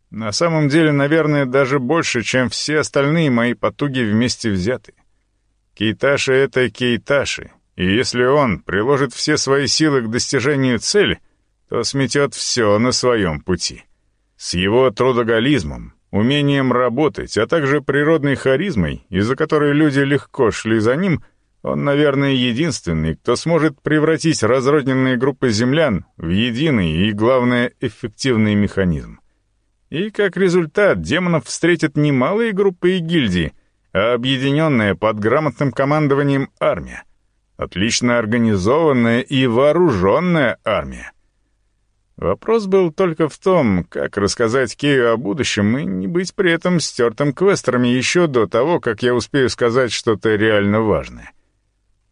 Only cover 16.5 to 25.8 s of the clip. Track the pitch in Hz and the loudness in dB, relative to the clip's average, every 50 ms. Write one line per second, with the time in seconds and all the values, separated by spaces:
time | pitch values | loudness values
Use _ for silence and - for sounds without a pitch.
16.5 | 143 139 135 127 120 123 127 123 113 127 156 139 - - - - - 101 110 120 | 0 0 0 0 0 0 0 0 0 0 -2 -2 -2 -4 -10 -6 -2 -2 -2 0
17.5 | 160 170 143 135 139 147 139 - 135 143 147 156 165 156 135 143 135 - - 139 | 0 0 0 0 0 0 0 0 -2 0 2 2 2 2 2 0 -2 0 0 0
18.5 | 131 131 185 202 160 104 85 73 69 64 - - 95 90 101 113 135 135 156 151 | 2 2 0 -2 -2 -2 -2 -2 -4 -8 -10 -6 -2 -2 0 0 0 -2 -2 0
19.5 | 160 151 147 143 143 147 156 151 131 139 143 139 143 135 - - - - 127 107 | 0 0 2 2 2 4 2 2 2 2 0 2 0 -2 -2 -4 -2 0 0 0
20.5 | 87 - - 110 113 113 104 113 127 151 190 196 156 - - - _ _ _ _ | 0 -2 -2 0 0 2 2 2 2 0 0 0 -2 -2 -4 -10 _ _ _ _
21.5 | _ _ - - 67 147 143 143 143 143 151 147 135 139 139 139 135 127 123 127 | _ _ -6 -6 -4 -2 0 0 2 2 2 2 2 2 0 0 2 0 0 0
22.5 | 117 120 160 170 123 - - 87 82 80 78 80 78 - - - 123 131 - 160 | 0 -2 -2 -2 -4 -6 -4 -4 -2 -2 -2 -2 -4 -4 -2 -2 -2 -2 0 0
23.5 | 170 160 147 156 147 _ - 147 151 151 147 156 160 143 - 165 151 - 113 107 | 0 2 2 0 -2 _ -4 -2 0 2 2 2 0 0 0 0 0 0 0 2
24.5 | 123 135 123 135 147 156 123 131 131 131 131 131 127 120 127 139 147 - - 127 | 2 2 2 2 2 2 2 0 0 0 0 0 0 0 0 -2 -2 0 0 0
25.5 | 107 104 120 123 135 160 | 0 2 2 2 2 2